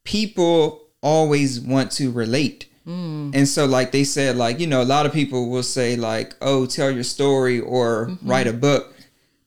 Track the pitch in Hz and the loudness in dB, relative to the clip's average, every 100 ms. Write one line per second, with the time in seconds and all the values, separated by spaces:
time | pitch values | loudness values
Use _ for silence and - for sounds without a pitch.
0 | - 208 214 185 170 165 156 156 - _ | -6 -4 -2 0 2 4 2 -2 -16 _
1 | 143 160 156 143 139 120 127 131 120 - | 0 2 4 2 2 -2 -2 0 0 -2
2 | 135 120 110 131 131 - - _ - 175 | -2 -2 0 0 -2 -4 -18 _ -12 -10
3 | 170 151 147 135 139 160 143 127 127 139 | -8 -8 -4 2 2 2 2 2 0 0
4 | 139 147 135 123 117 123 170 135 123 143 | 0 0 0 0 0 -2 0 0 2 2
5 | 147 151 139 127 120 127 123 135 120 120 | 2 0 -2 -2 -2 -2 -2 -2 -2 -2
6 | 113 113 113 - 131 135 127 - 139 127 | -2 -4 -6 -6 0 0 0 0 -2 -2
7 | 120 - 139 135 127 123 - 127 117 110 | -4 -2 2 2 2 0 -2 0 0 0
8 | 120 180 - 127 123 117 139 139 - - | -4 -6 -2 0 0 0 2 2 -2 -14
9 | - _ _ _ | -20 _ _ _